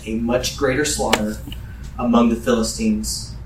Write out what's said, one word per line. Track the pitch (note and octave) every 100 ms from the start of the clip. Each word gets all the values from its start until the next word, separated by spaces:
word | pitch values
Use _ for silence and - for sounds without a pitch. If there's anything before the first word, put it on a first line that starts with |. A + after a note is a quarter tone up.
a | A2 A2
much | A#2 B2 - -
greater | C#3 C3
slaughter | D3 A2 A#2 A2 G#2+ G#2+ - - - - - -
among | A#2+ A#2 A#2
the | A2+
Philistines? | B2+ A2+ A2 - A2 G#2+ G#2+ - - -